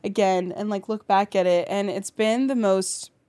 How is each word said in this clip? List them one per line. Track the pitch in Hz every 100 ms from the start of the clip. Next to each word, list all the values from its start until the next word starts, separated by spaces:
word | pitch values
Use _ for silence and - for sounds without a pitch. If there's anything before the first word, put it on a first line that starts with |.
again," | - 208 190 185 180 -
and, | 208
like, | 202 196
look | 214 -
back | 196 202 196
at | 180
it. | 175 -
And | 202 202
it's | 196 202
been | - 220 240 269
the | 254
most, | 202 190 185 - - _